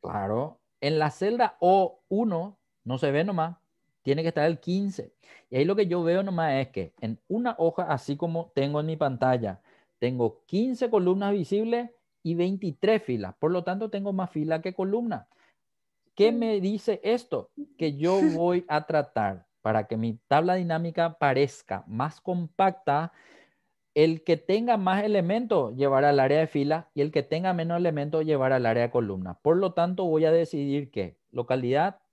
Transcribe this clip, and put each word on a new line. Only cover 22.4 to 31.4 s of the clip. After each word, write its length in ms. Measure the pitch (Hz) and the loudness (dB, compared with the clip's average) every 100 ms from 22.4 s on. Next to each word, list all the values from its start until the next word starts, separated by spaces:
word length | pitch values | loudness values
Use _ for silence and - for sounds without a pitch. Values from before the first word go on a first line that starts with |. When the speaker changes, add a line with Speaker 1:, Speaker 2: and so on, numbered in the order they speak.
| 165 - 190 185 - 143 165 _ _ - _ _ _ _ _ | -6 0 0 0 -2 0 -2 _ _ -20 _ _ _ _ _
Speaker 1:
el 300 | - 160 165 | 4 4 2
que 140 | - 165 | 0 -2
tenga 400 | - 202 240 226 | 2 0 2 2
más 260 | 185 190 | 2 0
elementos 720 | 214 208 170 214 240 190 120 123 | 2 0 2 0 2 0 0 0
llevará 340 | 139 135 143 | 2 4 6
al 100 | 143 | 4
área 200 | 135 147 | 4 4
de 80 | 160 | 2
fila 420 | 151 139 156 - - | 0 0 -2 -4 -4
y 60 | |
el 100 | 147 | 0
que 100 | 156 | 0
tenga 320 | - 160 185 | -2 -2 0
menos 240 | 180 165 170 | -2 -2 0
elementos 480 | 175 151 147 160 156 | 0 -2 -2 -2 0
llevará 300 | 147 131 131 | 2 2 2
al 100 | 117 | 2
área 180 | 117 | 2
de 80 | 117 | 2
columna. 440 | 123 110 95 90 85 | 0 -2 -4 -8 -4
Por 140 | 147 170 | 2 2
lo 160 | 190 | 2
tanto, 320 | 175 170 185 185 | 0 -2 0 0
voy 200 | 156 160 | 2 4
a 60 | |
decidir 580 | 165 160 156 143 143 139 | 4 2 -4 -2 -4 -4
que 280 | - 92 - _ | -6 -8 -10 _
localidad 680 | 123 | -8